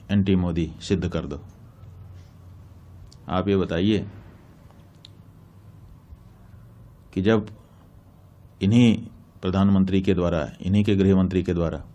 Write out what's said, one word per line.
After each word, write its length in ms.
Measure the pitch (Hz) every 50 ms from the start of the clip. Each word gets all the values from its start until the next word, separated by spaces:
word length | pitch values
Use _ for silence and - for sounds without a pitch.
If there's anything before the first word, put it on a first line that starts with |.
| - -
एंटी 260 | 98 104 95 101 98
मोदी 360 | 92 90 87 82 85 82 - - -
सिद्ध 280 | - - 104 87 85 87
कर 180 | 85 80 73
दो। 140 | 71 73 71 - - - - - - - - - - - - - - - - - - - - - - - - - - - - - - - - - - - - - -
आप 200 | 82 92 98 101
ये 80 | 98
बताइए 500 | 95 90 82 85 85 95 104 107 95 - 101 - - - - - - - - - - - - - - - - - - - - - - - - - - - - - - - - - - - - - - _ - - - - - - - - - - - - - - - - - - - - - -
कि 80 | - 92
जब 260 | 104 110 107 - - - - - - - - - - - - - - - - - - - - - - - - 95
इन्हीं 440 | 95 110 120 123 117 104 - - - - - - - - - -
प्रधानमंत्री 600 | 92 90 98 98 101 98 95 95 92 95 98 92
के 120 | 101 95
द्वारा, 360 | 85 87 87 85 80 73 - - -
इन्हीं 240 | - 90 95 104 104
के 120 | 110 101
गृह 200 | 98 98 95 95
मंत्री 260 | 95 95 87 90 92 85
के 120 | - 90
द्वारा 300 | 85 85 80 78 71 - - -